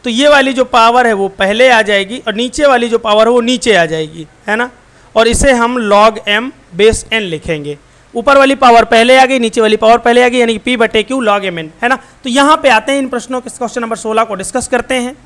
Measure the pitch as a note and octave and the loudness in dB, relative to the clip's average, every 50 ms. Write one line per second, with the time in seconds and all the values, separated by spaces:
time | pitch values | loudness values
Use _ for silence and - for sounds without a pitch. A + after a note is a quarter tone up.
0 | - B3 A3+ A#3 C#4+ D4 D4 C#4 C4 C4+ C4 B3+ B3+ - - A#3+ A3+ A#3 A#3+ B3 | -6 -4 -2 0 2 4 4 4 2 0 0 -2 -2 0 2 2 2 4 2 2
1 | B3 A#3 G#3+ G3 G3 F#3+ F#3+ - G3 F#3+ G#3 A3+ B3+ C4 A#3+ A3 G#3+ G3+ G#3 G3 | 2 2 0 0 -4 -6 -4 -4 -2 -2 2 2 2 4 4 2 2 0 -2 -2
2 | G3 F#3+ A#3+ B3+ - A3+ G3+ G#3+ B3 B3+ - - D4 C#4+ C4 B3 A#3 A#3 A3+ A3+ | -2 -4 -10 -8 -8 -6 -4 -4 -6 -6 -2 0 2 2 2 2 0 -2 -2 -2
3 | A3+ G#3+ G#3 G#3+ A3 A#3 B3 B3 A#3 A#3 B3+ A#3+ - A#3+ G#3 F3 E3 D#3 D#3+ D#3+ | -2 0 2 2 2 2 2 0 0 0 -4 -2 0 0 2 2 2 0 -4 -8
4 | D#3 D#3 D#3+ E3 D#3 - _ _ _ G3+ G#3 A3 B3 C4 _ _ _ _ _ _ | -8 -10 -12 -18 -18 -18 _ _ _ -6 -4 -4 -4 -6 _ _ _ _ _ _
5 | _ _ _ A3 A3+ A#3 A#3 - - C#4 B3+ A#3+ A#3 A#3 B3+ B3 A3+ G3+ G#3 G3+ | _ _ _ 0 2 2 0 2 2 2 2 2 0 -2 -2 -4 0 2 4 4
6 | G#3+ A3+ G#3+ G#3+ - G#3 G#3 G#3+ A#3+ C4+ - _ _ _ F3+ E3+ G#3 A3+ A3 G#3+ | 4 2 2 -2 -4 -2 -2 -2 -4 -6 -14 _ _ _ -2 2 2 2 2 0
7 | - - A3 A3+ G#3 F3+ D#3+ D3 - - D#3+ D3+ C#3+ D3 C#3+ C#3 _ _ _ _ | -6 -6 -6 -6 -4 -6 -8 -8 -6 -8 -8 -6 -8 -12 -14 -14 _ _ _ _
8 | _ _ - A#3 A3+ C#4+ C#4 C#4 C#4 C4+ C#4 C4+ C4 A#3+ A#3 A#3 A3+ A3+ A#3 A3+ | _ _ -10 -4 0 2 4 4 4 2 2 2 4 4 6 4 4 4 2 2
9 | A#3 B3 C4 C4 C4 B3 C4+ C4 A#3+ A3 - A#3+ A3 G#3+ G#3+ G#3+ A3 A3 A#3 A#3 | 4 4 4 4 4 2 2 -2 -2 -2 -2 0 0 0 0 2 4 2 2 4
10 | A#3 A#3+ A#3+ B3 B3 B3 A#3+ B3+ A#3+ A#3 A3+ G#3+ - B3 B3 A3 A3+ G#3+ - A3 | 2 2 2 2 2 2 0 0 0 0 -2 -4 -4 -4 -2 -2 -2 -2 0 -4
11 | G#3+ G#3+ C4 C4+ A#3+ G#3 G3+ G3+ F#3+ F#3+ F3 E3 D#3+ D#3 - - A#3 B3 C4+ C4 | -4 -2 -6 -4 -2 -2 -2 -2 -4 -6 -8 -8 -12 -12 -10 -6 -2 -2 -2 -4
12 | - - _ _ - C4 A#3+ C#4 C#4 D4 D#4 D#4+ D4+ C4+ A3+ A3 - C4+ C#4 C#4 | -6 -20 _ _ -8 -4 0 0 2 2 2 2 2 0 0 0 0 -2 -4 -4
13 | C4+ B3+ C4+ A#3 A3 - C4 B3+ B3 B3 - - B3 G#3+ - B3+ A#3 A3+ A3+ - | -4 -4 -6 -10 -8 -8 -10 -10 -10 -12 -10 -10 -10 -8 -6 -8 -6 -6 -8 -8
14 | - A3 G#3+ A3 A3+ A3 G3+ F#3 D#3+ - - B3 A3+ - B3+ A#3+ A#3+ - C4 B3+ | -6 -4 -2 -2 -2 -4 -6 -10 -10 -6 -6 -8 -4 -2 -4 -4 -4 -4 -6 -6
15 | A#3+ B3 C#4+ _ _ | -6 -8 -12 _ _